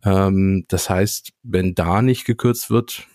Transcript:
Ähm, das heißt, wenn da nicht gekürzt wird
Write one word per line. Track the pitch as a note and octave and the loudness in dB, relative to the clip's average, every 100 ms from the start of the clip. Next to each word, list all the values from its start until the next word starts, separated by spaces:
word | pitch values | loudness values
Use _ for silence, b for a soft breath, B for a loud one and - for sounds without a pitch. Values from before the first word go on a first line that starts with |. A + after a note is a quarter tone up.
Ähm, | G2+ F#2+ G2 F#2+ F#2+ F#2+ E2+ | 2 2 2 2 2 0 0
das | F#2 - | -4 -2
heißt, | F#2 G2+ - - _ | 0 0 -2 -14 _
wenn | B2 F#2 F#2 | -4 -2 -2
da | F2+ E2+ F#2+ | -2 0 2
nicht | B2 B2+ | 2 0
gekürzt | - A#2 B2 A#2+ - | -2 -2 0 -2 0
wird | A2+ A#2+ - - | -2 -2 -10 -16